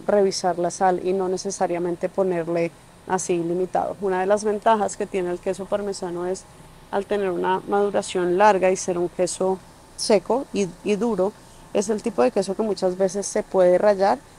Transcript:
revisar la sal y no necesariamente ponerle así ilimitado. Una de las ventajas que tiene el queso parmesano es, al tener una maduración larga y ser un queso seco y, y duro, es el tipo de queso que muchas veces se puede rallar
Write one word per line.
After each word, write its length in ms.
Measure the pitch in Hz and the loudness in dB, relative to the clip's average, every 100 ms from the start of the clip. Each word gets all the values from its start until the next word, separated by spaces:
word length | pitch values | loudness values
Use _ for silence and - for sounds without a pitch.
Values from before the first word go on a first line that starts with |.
| - | 0
revisar 540 | 208 190 185 180 170 | 2 2 2 -2 0
la 100 | 175 | -2
sal 320 | - 190 180 | 0 2 2
y 80 | 180 | 0
no 160 | 190 185 | -2 -2
necesariamente 800 | 185 196 190 185 170 175 175 185 | -4 -4 -4 -2 -2 -2 -4 -4
ponerle 640 | 185 190 175 165 170 170 - - - - | -2 0 0 -2 -2 -2 -4 -20 -20 -4
así 260 | 185 - | -4 0
ilimitado. 640 | 175 170 175 180 - - 160 | -2 0 -2 -2 -2 -2 -4
Una 200 | 196 185 | -2 0
de 80 | 185 | 2
las 160 | 208 | 0
ventajas 520 | 214 208 226 220 196 - | 0 0 2 2 0 -4
que 120 | 202 | -6
tiene 240 | 196 180 | -4 -4
el 80 | 175 | -4
queso 260 | 190 185 190 | -4 -6 -4
parmesano 640 | 208 202 196 180 175 180 | -4 -4 -6 -8 -6 -6
es, 160 | 190 - - - - - | -6 -10 -20 -20 -20 -8
al 160 | 202 196 | -6 -4
tener 240 | 208 190 | -2 -2
una 320 | 175 180 185 - | -2 0 -2 0
maduración 680 | 202 202 202 202 190 180 180 | 0 0 0 -2 -2 0 4
larga 320 | 214 190 185 | 6 6 2
y 60 | 185 | 0
ser 240 | - 175 | -2 -2
un 100 | 175 | -4
queso 480 | - 180 - 190 190 - - - - | -2 -2 0 -2 -2 -6 -20 -20 -6
seco 500 | - 202 - 233 285 | 2 2 2 -2 -2
y, 160 | 196 190 175 | -2 -4 -4
y 140 | 190 208 | -2 0
duro, 360 | 233 202 190 - - - - | 0 0 -2 -4 -16 -20 -4
es 160 | - 202 | -2 -2
el 140 | 214 | -2
tipo 180 | 233 208 | -2 0
de 80 | 247 | 2
queso 260 | 214 190 185 | 2 -2 -2
que 60 | |
muchas 340 | 220 190 190 180 | -2 -2 -2 0
veces 300 | 190 190 190 | -2 -2 -4
se 160 | 214 | -4
puede 380 | - 190 180 180 | -2 4 6 6
rallar 400 | 208 202 196 247 - | 4 4 2 0 -4